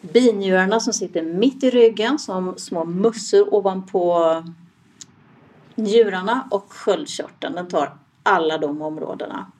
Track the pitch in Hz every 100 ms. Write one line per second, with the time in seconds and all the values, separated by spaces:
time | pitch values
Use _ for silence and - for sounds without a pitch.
0 | 175 160 247 208 190 185 190 220 233 208
1 | 180 175 160 175 247 262 262 247 226 220
2 | 220 294 - 185 185 185 - 175 165 175
3 | 226 220 - 202 202 208 190 190 185 190
4 | 175 170 165 165 170 165 175 _ _ _
5 | - _ _ _ _ _ - - 214 226
6 | 214 185 190 247 - 196 - - - 175
7 | 147 - - _ - 175 180 175 139 -
8 | _ _ - 185 160 156 147 151 156 156
9 | - - 104 95 190 _